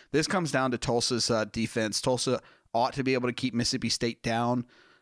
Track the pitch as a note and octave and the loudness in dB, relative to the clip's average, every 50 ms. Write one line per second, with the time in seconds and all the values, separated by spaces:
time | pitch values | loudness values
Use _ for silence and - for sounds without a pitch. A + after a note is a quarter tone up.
0 | - _ - D3 D#3 - - F#3+ F3 D3 C3 C3+ C3 C3 B2 A2+ - - A#2+ A#2+ | -8 _ 0 0 0 2 0 0 0 0 0 0 2 2 0 -2 0 0 0 2
1 | A#2 - B2+ A#2+ - - A#2+ A2 A2 G#2 - A#2 A2 G#2+ - B2 A2 G#2+ G2+ - | 2 2 0 0 2 2 2 0 0 -2 -2 -2 -4 -2 0 -2 -2 -2 -2 -2
2 | - C3+ B2+ A#2 - C3+ B2 A#2+ - - - _ _ _ - A2+ A#2+ B2+ - C#3+ | 0 0 0 0 0 0 0 -2 -2 -8 -20 _ _ _ 0 0 0 0 0 -2
3 | C3 B2+ C3 B2+ B2 B2 A#2+ - - C3 A2 A#2+ A#2+ - - B2 - A2+ - - | 0 0 0 2 0 -2 -2 -2 -4 -2 0 0 0 0 0 -2 -2 -2 -2 -2
4 | - A#2+ A#2 - - B2+ A#2 A#2 A#2+ A#2+ B2 B2 A#2 - - - - - - _ | -2 -2 -4 -4 -4 -2 0 0 2 2 0 0 -2 -6 -10 -20 -20 -20 -20 _